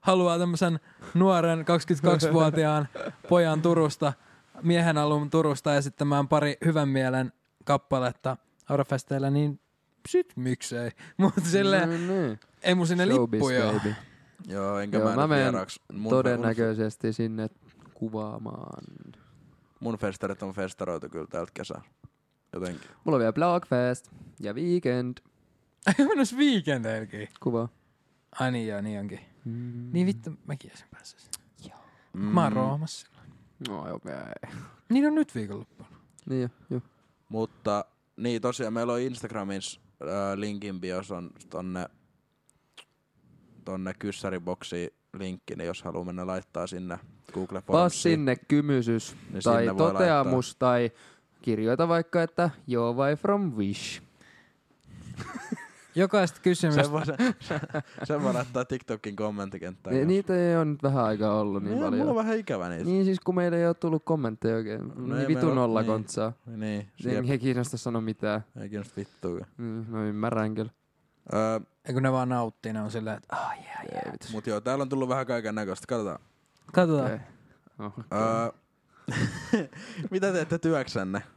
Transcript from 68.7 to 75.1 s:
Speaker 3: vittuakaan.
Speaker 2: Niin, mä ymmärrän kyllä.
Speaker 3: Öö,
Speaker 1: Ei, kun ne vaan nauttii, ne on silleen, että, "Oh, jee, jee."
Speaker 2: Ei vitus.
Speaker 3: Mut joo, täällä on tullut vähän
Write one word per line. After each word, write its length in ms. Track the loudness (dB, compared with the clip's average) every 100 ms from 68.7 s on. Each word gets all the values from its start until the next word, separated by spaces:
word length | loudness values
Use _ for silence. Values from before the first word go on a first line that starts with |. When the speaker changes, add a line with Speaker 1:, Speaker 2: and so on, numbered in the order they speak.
| -10 -10 -10
Speaker 3:
vittuakaan. 540 | -12 _ -6 -6 -10 -10
Speaker 2:
Niin, 280 | -8 -8 -8
mä 140 | -4
ymmärrän 520 | -4 -2 -2 0 -2 -2
kyllä. 160 | -6 _ _ _ _ _ -4
Speaker 3:
Öö, 260 | -2 0 -2 -6 _ -6
Speaker 1:
Ei, 80 |
kun 100 | -2
ne 80 | 0
vaan 180 | 0 0
nauttii, 440 | 0 -2 -6 -8
ne 80 | -6
on 100 | -4
silleen, 260 | -6 -6 -8
että, 180 | _ -6
"Oh, 160 | -6
jee, 120 | -8 -12 -14 -10
jee." 100 | -10 -10
Speaker 2:
Ei 60 |
vitus. 200 | -12 -10
Speaker 3:
Mut 140 | -8 -4
joo, 140 | -4
täällä 200 | -2 -2
on 80 | -2
tullut 200 | -2
vähän 160 | -2